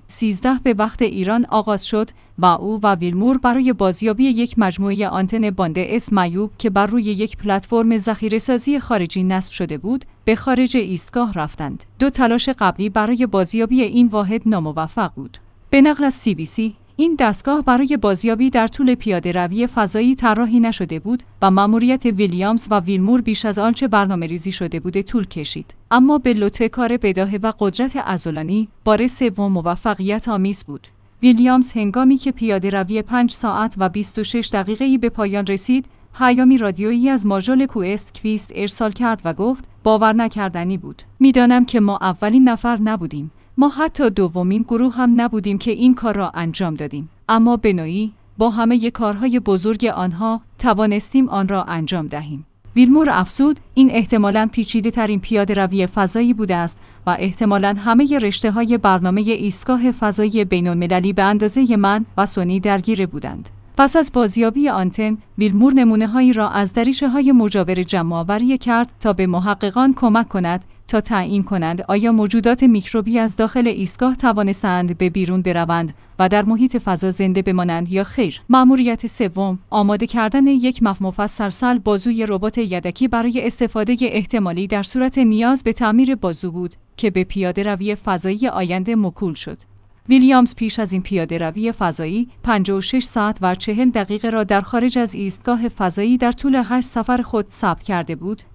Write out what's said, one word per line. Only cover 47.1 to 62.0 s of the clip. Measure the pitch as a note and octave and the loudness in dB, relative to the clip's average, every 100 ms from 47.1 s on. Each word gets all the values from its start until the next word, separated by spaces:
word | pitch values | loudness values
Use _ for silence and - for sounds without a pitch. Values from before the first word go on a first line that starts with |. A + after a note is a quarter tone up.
| _ - | _ 0
اما | A3+ A#3 A#3 | 2 4 4
به | A3 | 2
نوعی | F3+ D#3+ F#3 G#3+ - _ G3+ | 0 -2 -4 -6 -8 _ -2
با | A3+ | 0
همهٔ | A3 A#3 B3 A#3 | 2 2 2 0
کارهای | - G#3+ G3+ B3+ B3 | -2 -4 -2 0 0
بزرگ | G#3 F#3+ G#3 G#3+ | 0 0 0 0
آنها | A#3 F3+ F#3 E3+ A3 A3+ - - | -2 -2 -4 -2 -4 -4 -8 -4
توانستیم | B3 G#3 G#3+ G#3 - C4+ C4 | 0 2 2 0 0 0 2
آن | G3 F#3+ | 0 -2
را | G3 | -2
انجام | - E3+ D3+ F3+ D3+ | -4 -6 -4 -6 -6
دهیم.» | D3 D3+ C#3+ - _ - A#3+ | -8 -10 -12 -16 _ -4 4
ویلمور | B3 D4 D4 | 6 6 4
افزود: | F3 F#3 - C#4+ D4 - | 2 0 0 0 0 -4
«این | - C4 | 4 4
احتمالاً | A#3 F#3+ A3+ G3+ G#3+ G#3+ | 4 0 2 2 2 0
پیچیده | A#3 G#3+ A3+ A3 | -2 -2 -2 -2
ترین | A#3 G#3+ G3+ | -2 -2 -2
پیاده | - G#3+ G3+ | 0 0 0
روی | G3 F#3 F#3+ F3+ | 0 0 0 -2
فضایی | G#3+ F#3 A3 A#3+ | 0 0 2 2
بوده | A3 G3+ F3 | 2 0 -2
است | E3+ - - - - | -2 -8 -18 -8 -4
و | F3 | -2
احتمالاً | F#3+ F3+ A3 G3+ G3+ G3+ | -2 0 0 2 2 0
همهٔ | A3 A#3 C#4+ C#4+ | 2 4 4 2
رشته | G#3 G#3 A3 | 0 -2 -2
های | G#3+ A#3 A#3 | 0 0 2
برنامهٔ | G3+ F#3 F3+ G3 G#3+ | 2 2 2 0 0
ایستگاه | A3+ G#3 F#3 - B3+ B3 | -2 -2 -4 -2 0 0
فضایی | A#3+ G#3+ G3+ G#3+ G#3+ | 0 -2 0 0 0
بین | F#3+ F3+ F3 | 0 0 0
المللی | F3 F3 F#3 F#3+ | 0 0 0 0
به | F#3+ | 2
اندازهٔ | G3 G#3 G#3+ B3+ B3 A3 | 2 2 2 2 2 4
من | G3 G#3 | 2 0